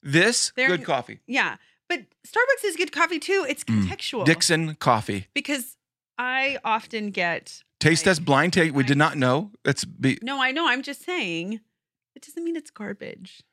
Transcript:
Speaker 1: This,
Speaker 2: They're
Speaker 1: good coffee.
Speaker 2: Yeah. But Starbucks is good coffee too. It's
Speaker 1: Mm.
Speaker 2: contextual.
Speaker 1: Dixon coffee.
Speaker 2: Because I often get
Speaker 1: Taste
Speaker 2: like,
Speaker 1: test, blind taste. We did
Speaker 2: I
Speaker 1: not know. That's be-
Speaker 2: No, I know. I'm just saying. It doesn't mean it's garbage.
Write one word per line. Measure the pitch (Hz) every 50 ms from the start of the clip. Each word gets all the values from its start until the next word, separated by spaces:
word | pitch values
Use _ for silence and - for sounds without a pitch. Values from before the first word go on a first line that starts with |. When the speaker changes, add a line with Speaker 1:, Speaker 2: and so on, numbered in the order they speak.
Speaker 1:
This, | _ 143 139 160 180 220 240 - - - _
Speaker 2:
They're | - 254 269
Speaker 1:
good | 277 262 262
coffee. | - 156 127 120 - 107 - _ -
Speaker 2:
Yeah. | 240 262 220 170 104 - _ _ _ _ _ _
But | 349 294 208 _ _ _ _ -
Starbucks | - 440 494 523 554 466 -
is | 415 330 320
good | 359 -
coffee | - 285 330 330 349 311
too. | - - 381 392 349 269
It's | 294 - -
Speaker 1:
Mm. | - 113 107 98 92
Speaker 2:
contextual. | - - - - - 240 185
Speaker 1:
Dixon | 143 165 165 170 - 170 160 160 160 151
coffee. | - - 139 123 110 104 - 104 101 95 _ _
Speaker 2:
Because | 285 294 - 294 277 233 - - _ _ _ _ _ _ _ _ -
I | 247 254 254 262 269 277 277 254 _
often | 226 220 226 220 - - 220 214 208
get | 190 - 180 175 165 - - - - - _ _ _ _
Speaker 1:
Taste | - 156 165 160
Speaker 2:
like, | - 196 185
Speaker 1:
test, | 147 -
blind | - 143 135 151 180 170
taste. | 190 170 160 131
We | 139 135
did | 127 143 139
Speaker 2:
I | 151
Speaker 1:
not | 156 - 151
know. | 131 127 127 143 220 104 - - _
That's | - 135 - -
be- | - - - - 135 - - -
Speaker 2:
No, | 240 277 277
I | 262 254
know. | 262 302 339 302
I'm | 240 262
just | 269 - 285 - -
saying. | - 359 359 254 185 170 165 170 185 220 220 _ _ _ _ _ _ _ _ _ _ _
It | 269 -
doesn't | - - - 339
mean | 330 339
it's | 320 294 -
garbage. | _ - 214 202 202 202 - - - - 185 185 - - _ _